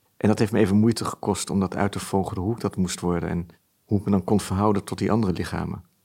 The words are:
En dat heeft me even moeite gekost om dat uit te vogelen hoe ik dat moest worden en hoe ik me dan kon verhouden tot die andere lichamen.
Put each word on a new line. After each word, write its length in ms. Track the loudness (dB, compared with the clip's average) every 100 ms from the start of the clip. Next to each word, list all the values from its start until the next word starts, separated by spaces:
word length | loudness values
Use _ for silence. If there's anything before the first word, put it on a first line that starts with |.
| _ 0
En 100 | 2
dat 120 | 2
heeft 120 | 2
me 80 | 2
even 180 | 4 4
moeite 280 | 4 2 -4
gekost 440 | -4 -4 -2 -2
om 100 | -2
dat 160 | 0 0
uit 160 | -2
te 80 | -2
vogelen 440 | -2 -2 -2 -4
hoe 100 | -4
ik 60 | -2
dat 140 | -4 -2
moest 220 | -4 -2
worden 300 | -2 -2 -2
en 180 | -4 -6 -14 _ _ _
hoe 140 | -2
ik 60 | 2
me 60 |
dan 120 | 2
kon 160 | 4 0
verhouden 440 | 2 2 2 2
tot 140 | -2 -4
die 140 | 0
andere 220 | 2 0
lichamen. 500 | -2 -4 -6 -6 -8 -14 _